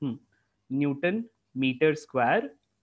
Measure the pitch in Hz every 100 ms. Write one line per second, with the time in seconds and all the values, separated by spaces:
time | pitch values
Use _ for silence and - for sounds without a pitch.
0 | 143 113 - _ _ _ _ 135 143 139
1 | 175 214 233 _ _ 131 131 127 156 151
2 | - 131 120 156 285 - _ _